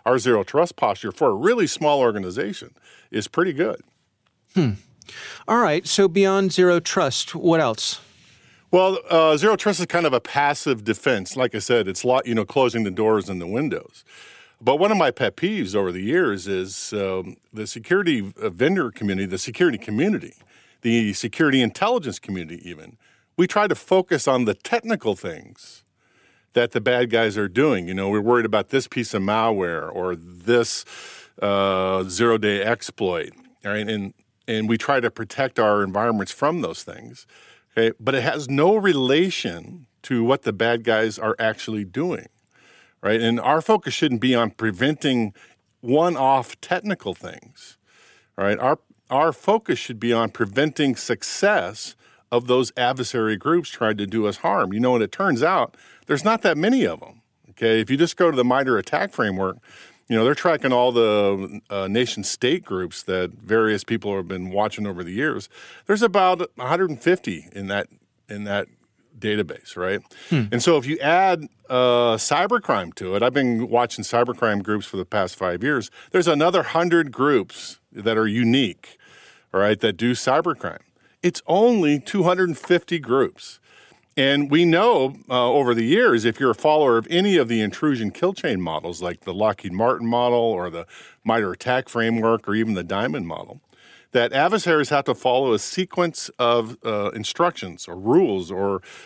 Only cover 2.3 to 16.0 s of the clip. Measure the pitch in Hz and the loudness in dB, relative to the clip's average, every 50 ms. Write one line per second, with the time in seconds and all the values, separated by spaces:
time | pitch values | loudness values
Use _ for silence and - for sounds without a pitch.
2.3 | 90 120 170 208 185 - - - _ _ _ - - - _ _ - 110 104 - | -6 -6 -6 -6 -8 -10 -16 -20 _ _ _ -20 -20 -20 _ _ -6 -6 -6 -2
3.3 | - - 185 185 143 135 180 - - - - _ _ _ _ _ _ _ _ _ | -2 0 0 0 0 -2 -2 -4 -4 -8 -14 _ _ _ _ _ _ _ _ _
4.3 | _ _ _ _ _ 190 160 117 98 - - _ _ _ _ - - - - - | _ _ _ _ _ 2 2 2 0 -4 -10 _ _ _ _ -20 -18 -18 -16 -16
5.3 | - - - - 220 240 233 170 151 175 - - - - 196 190 165 196 196 190 | -18 -12 -4 0 2 2 2 2 0 0 -2 0 2 2 2 4 4 4 4 4
6.3 | 190 196 190 190 - - 185 180 175 170 165 - - 190 165 135 - - - - | 4 2 2 2 2 4 4 4 4 2 0 -2 0 0 0 0 -2 -4 -6 -8
7.3 | - - - 170 165 160 151 120 110 - - - - - - _ _ _ _ _ | -8 -2 2 2 4 4 2 0 -2 -2 -4 -6 -6 -8 -12 _ _ _ _ _
8.3 | _ _ _ _ _ _ _ _ - 185 185 190 190 180 - - 170 165 160 160 | _ _ _ _ _ _ _ _ 4 4 4 4 2 -2 -2 2 4 4 6 6
9.3 | 156 147 170 220 214 - - 214 190 156 175 - - 170 170 151 131 117 - - | 4 4 4 2 2 2 2 0 0 0 -2 -2 0 0 2 2 0 0 -2 -2
10.3 | - 143 143 143 147 - - 151 127 110 104 110 104 - - 139 123 101 92 - | 0 0 2 2 0 -2 -2 -2 -2 -2 -2 -4 -4 0 0 0 0 0 -2 -6
11.3 | - 131 127 120 - 110 - - 123 117 104 98 92 - - 123 127 127 - 120 | -4 -2 -2 -2 -2 -4 -2 0 2 2 2 0 -4 -2 0 2 2 2 0 0
12.3 | 117 113 98 - - 139 131 120 117 117 110 98 92 101 110 110 110 107 87 98 | -2 -2 -2 0 2 2 2 2 2 -2 -4 -4 -2 0 2 2 2 2 0 -4
13.3 | 95 90 85 87 101 123 156 139 92 - - - _ - _ _ - - - - | -8 -8 -6 -6 -4 -4 -4 -4 -4 -6 -8 -12 _ -20 _ _ -20 -20 -20 -20
14.3 | - - - _ _ _ 113 123 139 151 185 208 220 190 160 135 - - 127 101 | -20 -20 -20 _ _ _ 0 2 2 4 4 2 4 2 2 2 2 0 0 -2
15.3 | - - 170 196 220 196 123 92 98 104 98 90 87 92 | 0 -2 -4 -2 -2 -2 -4 -2 -2 0 0 -2 -4 -4